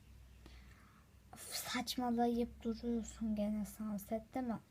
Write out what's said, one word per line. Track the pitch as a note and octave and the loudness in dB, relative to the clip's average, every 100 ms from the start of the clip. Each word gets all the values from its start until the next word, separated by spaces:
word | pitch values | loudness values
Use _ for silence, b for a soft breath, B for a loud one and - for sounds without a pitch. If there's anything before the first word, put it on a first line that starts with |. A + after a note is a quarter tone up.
| - - - - B B B B B B B - - | -20 -20 -18 -18 B B B B B B B -20 -18
Üf, | - - - | -14 -8 -6
saçmalayıp | - B3 A#3+ - B3 A#3 A#3+ A#3 A#3+ - | -2 0 0 2 4 6 6 6 2 0
duruyorsun | A#3 A3 A#3+ A#3 G#3+ - A3 G#3+ | -2 0 0 0 0 -2 0 2
gene | G#3 G#3+ G3 | 2 2 -2
Sunset, | - G#3+ G3+ - A3+ A3 C4 | -4 -2 -2 0 -2 -2 -2
değil | B3 | 0
mi? | G#3+ - | -2 -4